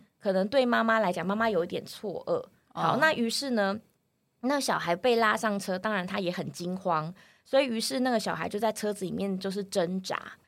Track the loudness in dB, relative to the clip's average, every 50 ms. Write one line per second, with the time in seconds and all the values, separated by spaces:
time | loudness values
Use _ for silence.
0 | -20 _ _ _ -2 0 2 2 2 2 4 2 4 4 4 2 4 4 4 4
1 | 4 2 0 0 -2 -2 0 0 2 2 2 2 0 0 -4 -6 -8 -8 -12 -10
2 | -8 -8 -8 -6 -2 -2 -2 -2 -2 -6 -12 _ _ _ -6 -2 0 2 4 4
3 | 4 4 4 2 0 0 -2 -2 -2 0 2 2 2 2 0 -2 -6 _ _ _
4 | _ _ _ _ _ _ _ _ -2 0 0 0 2 0 0 0 0 0 0 2
5 | 2 4 4 4 4 4 2 2 0 -2 -2 -2 -2 -4 -4 -2 -2 -2 -2 -2
6 | -2 -2 -4 -4 -2 -2 -2 -4 -6 -6 -8 -8 -6 -6 -6 -4 0 0 0 0
7 | 0 -2 -6 -12 -18 -20 _ _ _ 0 2 2 2 2 0 -2 -2 -2 0 0
8 | 2 2 2 0 0 -2 -4 -4 -4 -4 -2 -2 0 -2 0 0 -2 -4 -2 -4
9 | -4 -4 -4 -4 -2 -2 -2 -4 -4 -4 -4 -6 -6 -2 0 0 0 0 0 -4
10 | -4 -4 -6 -6 -6 -10 -16 -20 _